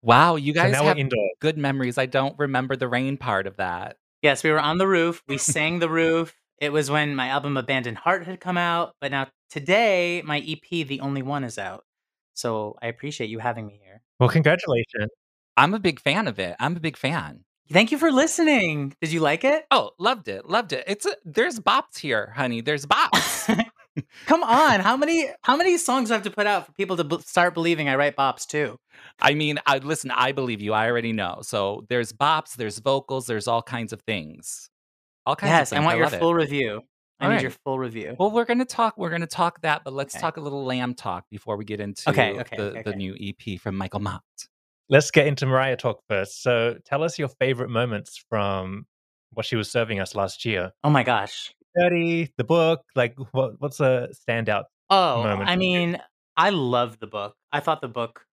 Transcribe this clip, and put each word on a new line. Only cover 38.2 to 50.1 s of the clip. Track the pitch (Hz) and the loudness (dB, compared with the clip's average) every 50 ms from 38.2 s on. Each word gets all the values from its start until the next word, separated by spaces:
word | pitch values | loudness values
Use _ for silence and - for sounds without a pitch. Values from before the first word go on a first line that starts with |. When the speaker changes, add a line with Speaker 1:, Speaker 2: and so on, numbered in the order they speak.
| 185 208 | -2 2
Speaker 1:
we're | 214 233 233 | 2 0 0
gonna | 233 233 240 254 | 2 0 0 0
talk, | - - - 226 220 - | -2 0 0 0 0 0
we're | - 185 170 | -4 -6 -4
gonna | 165 170 170 | -4 -4 -6
talk | 165 - - 175 175 170 - | -6 -2 0 0 0 0 -2
that, | - 156 147 156 _ | -2 -2 -2 -2 _
but | 143 131 | -8 -8
let's | 139 139 139 - | -8 -8 -8 -8
Speaker 3:
Okay. | - | -4
Speaker 1:
talk | - 160 - | -4 -4 -4
a | 165 | -4
little | 147 143 139 143 135 | -10 -8 -6 -6 -4
lamb | 127 127 127 127 123 123 | -2 -2 -2 -2 -4 -6
talk | - - 110 90 80 - _ | -6 -6 -6 -6 -8 -10 _
before | 107 101 _ 117 107 | -18 -6 _ -2 -2
we | 104 107 | -2 -4
get | 104 107 101 | -8 -8 -6
into | 104 101 95 - - 156 | -6 -8 -10 -2 -2 2
Speaker 3:
Okay, | - 143 120 107 101 120 | 4 4 2 2 0 -6
okay, | 120 - 117 | -10 -10 -6
Speaker 1:
the, | 107 104 | -6 -6
Speaker 3:
okay, | 101 95 110 | -6 -6 -8
Speaker 1:
the | 110 107 | -8 -8
Speaker 3:
okay. | 101 | -6
Speaker 1:
new | 98 95 92 98 | -6 -6 -8 -8
E | - 104 98 98 | -8 -10 -10 -10
P | _ - 113 95 | _ -10 -10 -10
from | 87 _ 107 95 | -8 _ -6 -6
Michael | 98 98 95 - 101 | -6 -6 -6 -6 -4
Mott. | 101 98 95 90 _ _ _ - - _ _ _ _ _ _ _ _ _ | -4 -4 -6 -8 _ _ _ -20 -20 _ _ _ _ _ _ _ _ _
Speaker 2:
Let's | 135 143 147 - | 4 4 4 6
get | - 160 143 | 4 4 4
into | 147 143 - 143 | 4 0 0 0
Mariah | 131 131 131 131 135 123 | 2 2 2 2 2 -2
talk | - - 123 104 - _ _ | -2 -2 -4 -4 -4 _ _
first. | 107 95 98 98 - - - | -2 -2 -2 -4 -10 -4 0
So | 131 120 117 113 120 117 - _ | 2 2 2 2 0 -2 -6 _
tell | _ 139 143 160 | _ -2 -2 -2
us | 170 - | -2 -2
your | - 151 131 | -4 -6 -6
favorite | - _ 131 131 131 120 127 117 | -2 _ 0 0 0 -2 -4 -2
moments | 117 113 123 123 110 104 - - - - _ _ | 0 -2 0 0 -4 -6 -8 -12 -20 -20 _ _
from | 113 107 101 101 98 95 92 92 95 104 - _ _ _ _ _ _ _ _ _ | -2 -2 0 0 -2 -2 -4 -6 -10 -12 -14 _ _ _ _ _ _ _ _ _
what | 120 113 110 | -8 -8 -6
she | - 131 | -2 -2
was | 110 101 - | -2 -2 -2
serving | - 127 117 110 110 98 | -2 -2 -2 0 -2 -4
us | 95 - | -4 -4